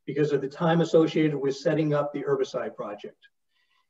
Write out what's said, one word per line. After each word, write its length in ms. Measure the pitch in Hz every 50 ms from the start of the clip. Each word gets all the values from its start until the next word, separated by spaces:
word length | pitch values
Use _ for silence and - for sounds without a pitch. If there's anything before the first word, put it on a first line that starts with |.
| _
because 280 | - 139 151 151 -
of 100 | 143 131
the 60 | 135 135
time 340 | - - 175 165 165 170
associated 520 | 160 - - 160 160 151 - 165 156 156 147
with 220 | 139 135 139 135
setting 380 | - - 170 151 147 156 151 147
up 180 | 147 147 -
the 100 | - 143
herbicide 540 | 135 143 139 131 131 - - 127 113 110 -
project, 520 | - 123 104 104 104 - 110 - _ _ _ _ _ _ _ _ _ _ _ _ _ _